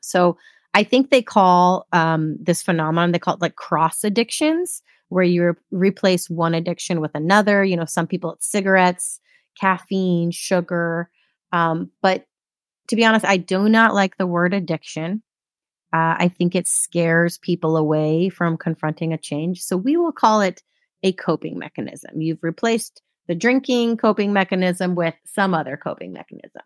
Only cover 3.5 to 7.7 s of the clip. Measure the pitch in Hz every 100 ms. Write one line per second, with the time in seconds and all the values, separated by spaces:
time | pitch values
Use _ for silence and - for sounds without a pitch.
3.5 | - - 156 160 - 208 202 233 - 311
4.5 | 330 359 - _ _ _ 180 180 175 175
5.5 | 170 _ 190 190 190 196 180 - 170 165
6.5 | 165 170 170 - 170 151 147 160 202 208
7.5 | 202 196